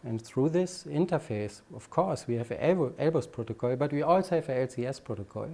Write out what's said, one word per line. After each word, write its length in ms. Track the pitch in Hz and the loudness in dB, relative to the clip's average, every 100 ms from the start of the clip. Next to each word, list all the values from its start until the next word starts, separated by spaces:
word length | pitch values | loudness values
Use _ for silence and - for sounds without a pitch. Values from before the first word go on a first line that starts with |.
And 160 | 123 113 | -4 -6
through 300 | 113 - 143 | -2 2 2
this 340 | 170 180 - | 2 0 -4
interface, 760 | 151 147 175 156 - 104 104 - - | -4 0 2 0 -2 -4 -4 -8 -16
of 140 | 120 - | -16 -2
course, 380 | - 185 139 - | 0 2 -2 -2
we 60 | |
have 160 | 117 117 | -4 -2
a 120 | - | 0
L-, 300 | 147 185 131 - | 2 4 2 2
L 120 | 147 | 2
bus 160 | 160 - | 2 -2
protocol, 480 | - 110 110 123 | -8 -6 -2 0
but 160 | 127 143 | 0 0
we 100 | 143 | 2
also 320 | 147 180 185 | 4 4 4
have 140 | 165 151 | 0 0
a 120 | 127 | -2
L 80 | 127 | 0
C 160 | - | -2
S 160 | 123 135 | -4 -6
protocol. 480 | - 101 98 110 110 | -6 -8 -6 -8 -8